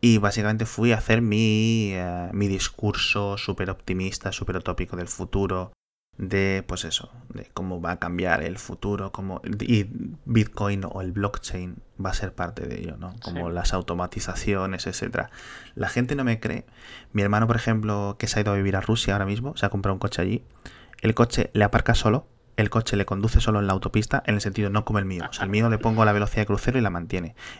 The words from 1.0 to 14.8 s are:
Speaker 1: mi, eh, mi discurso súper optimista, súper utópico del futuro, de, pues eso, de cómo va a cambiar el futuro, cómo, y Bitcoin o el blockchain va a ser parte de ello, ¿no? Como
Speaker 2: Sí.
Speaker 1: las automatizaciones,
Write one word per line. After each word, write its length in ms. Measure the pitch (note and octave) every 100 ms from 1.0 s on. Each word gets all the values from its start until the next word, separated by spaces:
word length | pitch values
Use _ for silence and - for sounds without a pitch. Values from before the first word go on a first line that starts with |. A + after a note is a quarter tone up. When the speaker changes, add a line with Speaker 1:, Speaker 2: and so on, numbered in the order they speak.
| - A2+
Speaker 1:
mi, 680 | A#2 G#2 A2 G#2+ A2+ A2+ G#2
eh, 360 | F#2 F2+ F2 F2
mi 140 | G2 G2+
discurso 920 | F#2+ - - G#2 - - G2+ G2+ G2+
súper 320 | - F#2+ F#2+
optimista, 600 | F#2 - F#2 F#2+ - G2
súper 240 | - F#2+ F#2
utópico 380 | F2+ F2+ F2+ F2+
del 120 | F2+
futuro, 640 | - F#2+ G2 G2 F#2 F2+ - _ _ _ -
de, 480 | F#2+ G2 G2 F#2+ F#2+
pues 180 | -
eso, 280 | E2 - - - -
de 180 | - -
cómo 260 | - F#2 F2+
va 120 | E2+
a 60 | F2
cambiar 440 | F2 F2 F#2 D#2+
el 140 | D#2+ F#2
futuro, 520 | - - G2+ G2+ G2
cómo, 280 | - F#2+ F#2 - G#2
y 260 | - A2+ G#2 - - -
Bitcoin 580 | - A2+ G#2 - G2+ G2+
o 160 | F#2+ F#2+
el 120 | F#2
blockchain 640 | G2+ G2+ - - F#2+ F2+ F2+ - -
va 60 | F#2+
a 40 |
ser 180 | - F#2+
parte 320 | - F2 - -
de 140 | -
ello, 160 | E2 -
¿no? 180 | F2+ A2+
Como 260 | G2+ F2 F2
Speaker 2:
Sí. 60 |
Speaker 1:
las 180 | F2 -
automatizaciones, 1120 | F#2 F2 F2+ F2+ - - F2 - G2 F#2+ F#2